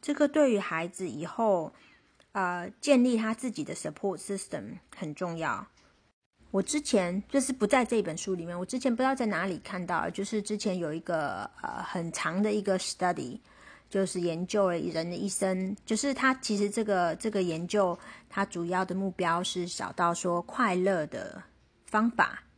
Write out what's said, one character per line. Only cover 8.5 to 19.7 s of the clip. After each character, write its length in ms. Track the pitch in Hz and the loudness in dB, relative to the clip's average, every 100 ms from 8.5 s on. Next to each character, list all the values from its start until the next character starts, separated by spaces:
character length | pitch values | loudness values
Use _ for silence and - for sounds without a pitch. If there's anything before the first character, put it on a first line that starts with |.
| 175 | -6
我 60 | |
之 140 | 185 254 | -4 -2
前 160 | 262 | 0
不 80 | 233 | 2
知 20 | |
道 100 | 262 | 2
在 120 | 269 226 | 2 0
哪 200 | 175 190 | 0 -2
里 120 | 175 | -4
看 260 | - 185 | -6 -8
到， 240 | 180 170 175 | -2 -2 -2
就 160 | 180 | -4
是 160 | 202 220 | -2 -2
之 160 | 202 214 | -2 -2
前 220 | 214 185 | 0 0
有 160 | 165 | -2
一 60 | 160 | -4
个， 500 | - 165 147 95 104 - | -2 0 0 -4 -8 -8
呃， 220 | - - | -8 -6
很 280 | 175 185 170 | -6 -4 -4
长 300 | - 165 175 | -4 -2 0
的 100 | 214 | 2
一 100 | 208 | 2
个 160 | 202 185 | 2 0
study， 600 | - - 180 175 127 127 - - - - _ | -2 0 0 0 -4 -10 -16 -20 -20 -20 _
就 160 | 196 190 | 0 0
是 140 | 185 | 0
研 260 | 175 165 180 | -2 -2 -2
究 220 | 214 196 | 2 4
了 100 | 175 | 2
人 320 | 175 165 170 | -2 -2 -4
的 60 | 175 | -4
一 120 | 202 | -4
生， 480 | - 190 185 190 208 | 0 0 0 -2 -4
就 120 | - 220 | -2 0
是 180 | 285 | 0
他 180 | 262 269 | 2 2
其 220 | 262 - 208 | 2 0 2
实 140 | 208 | 2
这 140 | 208 | 0
个， 320 | 214 190 175 - | 2 4 2 2
这 120 | 226 | -2
个 140 | 208 | 0
研 240 | 180 160 175 | 0 0 0
究， 320 | 208 190 175 - - - | 2 2 2 -8 -20 -10
他 160 | - 196 | -4 -2
主 180 | 175 | -2
要 200 | 170 180 | -2 0
的 100 | 185 | 0
目 160 | 185 196 | -2 -2
标 320 | 180 175 170 | 0 0 2
是 240 | 180 180 | 0 -2
找 240 | 175 | -4